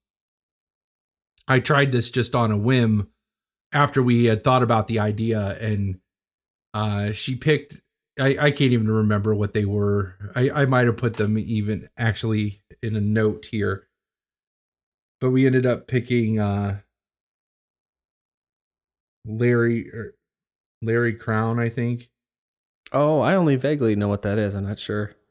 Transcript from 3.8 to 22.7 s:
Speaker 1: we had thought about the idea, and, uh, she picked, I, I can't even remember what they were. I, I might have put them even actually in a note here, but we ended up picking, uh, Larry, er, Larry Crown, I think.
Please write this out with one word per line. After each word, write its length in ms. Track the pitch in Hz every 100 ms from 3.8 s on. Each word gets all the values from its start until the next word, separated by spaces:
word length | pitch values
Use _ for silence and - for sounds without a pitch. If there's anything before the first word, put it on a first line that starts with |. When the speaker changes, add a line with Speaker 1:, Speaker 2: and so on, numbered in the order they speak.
| 143 139
Speaker 1:
we 220 | 123 120 120
had 160 | 107
thought 180 | 135 127
about 240 | 117 113 104
the 140 | 113
idea, 560 | 107 107 113 110 98 -
and, 380 | 110 104 98 92 _ _ _ _ _ _ _
uh, 400 | 107 107 101 104
she 240 | 107 - 127
picked, 440 | 156 147 - - _ _ _ -
I, 180 | 135 139
I 100 | 147
can't 220 | 143 135
even 180 | 120 110
remember 440 | 110 107 104 107
what 200 | 104 104
they 100 | 110
were. 500 | 101 104 101 101 92 - 101
I, 160 | 127 135
I 160 | 151 135
might 200 | 127 123
have 100 | 107
put 180 | 120
them 220 | 107 104 107
even 500 | 104 110 104 104 - -
actually 680 | 117 101 113 107 104 101 _ -
in 140 | 113 107
a 40 |
note 460 | 104 110 107 98 -
here, 400 | 110 101 98 _ _ _ _ _ _ _ _ _ _ _ _ _ -
but 100 | 131
we 160 | 131 135
ended 200 | 127 127
up 200 | 117 -
picking, 540 | 127 117 123 110 110
uh, 380 | 104 101 101 101 - _ _ _ _ _ _ _ _ _ _ _ _ _ _ _ _ _ _ _ _ _ _ _ 110
Larry, 640 | 110 120 120 117 117 -
er, 220 | 113 107 - _ _ _ _ _ -
Larry 320 | 113 117 120
Crown, 440 | 110 - 110 113 117
I 100 | 117
think. 420 | 123 120 120 - _ _ _ _ _ _